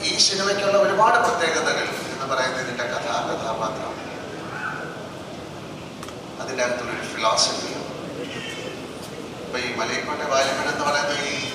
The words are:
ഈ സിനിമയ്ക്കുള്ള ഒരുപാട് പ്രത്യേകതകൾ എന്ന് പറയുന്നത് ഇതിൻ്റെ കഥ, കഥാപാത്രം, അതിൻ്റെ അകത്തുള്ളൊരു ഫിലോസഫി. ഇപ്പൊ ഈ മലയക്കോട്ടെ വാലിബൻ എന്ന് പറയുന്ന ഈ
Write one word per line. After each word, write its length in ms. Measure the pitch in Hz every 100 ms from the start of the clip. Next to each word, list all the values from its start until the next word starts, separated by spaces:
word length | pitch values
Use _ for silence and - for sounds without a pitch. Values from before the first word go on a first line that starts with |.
| -
ഈ 40 | - 196
സിനിമയ്ക്കുള്ള 500 | 196 196 196 202 202 190
ഒരുപാട് 320 | 190 202 196 -
പ്രത്യേകതകൾ 600 | - 165 160 160 - - - -
എന്ന് 120 | - -
പറയുന്നത് 300 | - 160 127
ഇതിൻ്റെ 220 | 127 120 120
കഥ, 120 | - - - -
കഥാപാത്രം, 680 | 127 - 226 - - - - - - - - - - - - - - - - - - - - - - - - - - - -
അതിൻ്റെ 200 | 113 127 123
അകത്തുള്ളൊരു 400 | 123 120 - -
ഫിലോസഫി. 600 | - 110 - - - - - - - - - - - - - - - - - - - - -
ഇപ്പൊ 140 | - 123 123
ഈ 40 | 120
മലയക്കോട്ടെ 480 | - 127 - - -
വാലിബൻ 340 | 135 269 269 294
എന്ന് 120 | - 285
പറയുന്ന 260 | 294 285 285 294
ഈ 20 | 294 135